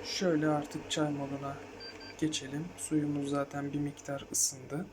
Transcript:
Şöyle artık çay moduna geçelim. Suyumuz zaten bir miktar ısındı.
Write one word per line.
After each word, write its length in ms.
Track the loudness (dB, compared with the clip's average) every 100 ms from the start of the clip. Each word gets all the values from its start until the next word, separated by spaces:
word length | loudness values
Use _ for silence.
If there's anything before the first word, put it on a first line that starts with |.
Şöyle 440 | -4 2 4 6 6
artık 440 | 4 0 -6 -2
çay 220 | 2 2
moduna 440 | 2 -2 -2 -4 -6 -10 -12 -12 -12 -12 0
geçelim. 480 | 0 0 -2 -4 -4 -6
Suyumuz 520 | 0 2 4 2 2
zaten 440 | 2 0 -2 -2
bir 60 | 0
miktar 480 | 0 -2 -6 -6 -2
ısındı. 540 | 2 2 0 -4 -4 -4